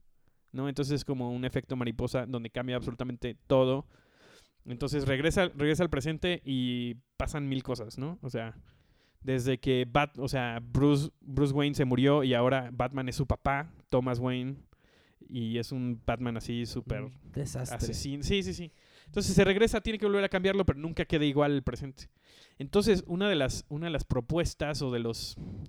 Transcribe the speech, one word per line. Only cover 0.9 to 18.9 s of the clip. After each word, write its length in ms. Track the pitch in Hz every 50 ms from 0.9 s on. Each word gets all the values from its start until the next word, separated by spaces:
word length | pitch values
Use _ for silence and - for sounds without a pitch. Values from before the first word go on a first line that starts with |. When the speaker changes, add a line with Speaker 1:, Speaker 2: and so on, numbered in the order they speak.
| 147
Speaker 1:
es 100 | 143 -
como 260 | - 143 127 123 123
un 140 | 123 123 127
efecto 320 | 127 - 151 - - 135 127
mariposa 480 | 123 120 113 - 123 120 - 131 123
donde 240 | 117 127 120 117 113
cambia 260 | - 123 123 127 127
absolutamente 640 | 123 117 139 123 - 123 127 123 117 - 123 110 - _ -
todo. 400 | 139 131 131 127 131 135 - - - _ _ _ _ _ - - - - - _ _ _ _
Entonces 420 | - 123 120 147 135 143 147 139 135
regresa, 400 | 139 131 143 165 147 202 185 175 -
regresa 280 | 143 143 151 156 147 180
al 60 | 165
presente 520 | 151 139 123 156 160 151 - 180 175 - -
y 520 | 139 135 131 127 123 123 123 120 120 117 123 - _ _
pasan 320 | - 135 - - 151 143 139
mil 160 | 135 131 123
cosas, 340 | - 127 117 110 110 - -
¿no? 220 | 127 151 175 -
O 80 | - 135
sea, 280 | 123 120 113 113 117 - - - _ _ _ _ _ _ _ _ _ _
desde 380 | - 131 131 131 120 131 131 120
que 280 | - 139 131 127 127 123
Bat-, 300 | 117 143 147 147 - -
o 80 | 131 131
sea, 320 | 135 135 123 120 117 117
Bruce, 500 | 120 120 120 131 139 147 147 139 143 - - _
Bruce 320 | - 139 135 131 147 139 135
Wayne 220 | 147 143 143 143
se 100 | - 143
murió 400 | 127 127 123 127 139 143 147 135
y 80 | 131 123
ahora 380 | 117 120 127 135 135 127 120 123
Batman 340 | 120 120 127 139 135 131 127
es 80 | 117
su 100 | - 143
papá, 460 | - 113 - _ 139 135 139 151 165 - - - _
Thomas 320 | - 131 127 131 123 117
Wayne, 380 | 127 127 127 127 123 131 135 139 - _ _ _ _ _ _ _ _ _ _ _ - -
y 300 | - 127 117 113 113 120
es 120 | 117 -
un 300 | 139 131 123 123 120 113 -
Batman 300 | - 117 120 123 120 117
así 300 | 113 - - 120 120 120
súper 380 | 113 - 123 113 - 113 104 104
Speaker 2:
Un 280 | 131 - - - -
desastre. 460 | - 131 143 127 - 127 127 127 120 117
Speaker 1:
asesino. 440 | 120 - 120 - - 143 139 143
Sí, 220 | 139 165 202 196 185
sí, 100 | 185 175
sí. 200 | 160 175 160 - _ _ _